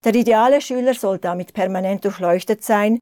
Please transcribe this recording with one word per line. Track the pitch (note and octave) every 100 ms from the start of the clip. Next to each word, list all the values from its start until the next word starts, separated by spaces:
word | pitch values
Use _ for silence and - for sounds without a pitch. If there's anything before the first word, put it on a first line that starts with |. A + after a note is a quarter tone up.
Der | A#3+
ideale | A3 A#3 A3 A#3+ C#4+
Schüler | C#4+ B3+ B3
soll | B3 G3+ F#3+
damit | F3+ F3+ F3
permanent | - F#3+ F#3 F#3+ G3
durchleuchtet | G3+ F#3+ F3+ F3 - G#3+
sein | - G#3 G#3 A#3